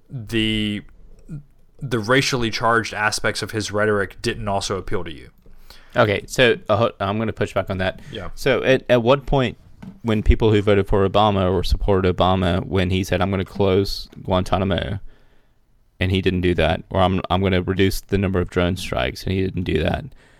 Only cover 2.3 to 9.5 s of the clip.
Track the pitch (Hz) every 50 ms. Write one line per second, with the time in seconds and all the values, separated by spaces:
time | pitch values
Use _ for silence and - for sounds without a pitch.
2.3 | - 127 120 113 104 - 123 113 117 113 107 - - 101 107 107 - - - 113
3.3 | 104 - - 101 - 110 101 - 101 107 107 107 104 104 98 90 - - - 117
4.3 | 110 113 113 104 98 98 95 - 104 95 87 - - 98 85 85 78 65 64 -
5.3 | _ - _ - - - - - - - - - - 120 120 104 98 92 - -
6.3 | - - 131 117 107 92 - - 107 101 117 117 - - 98 98 101 110 113 110
7.3 | 92 - 107 98 - 98 95 - 101 95 95 95 - - - - - 110 90 87
8.3 | - - - 143 127 104 - 104 131 123 - - 120 123 113 117 135 143 139 -
9.3 | 143 139 127 110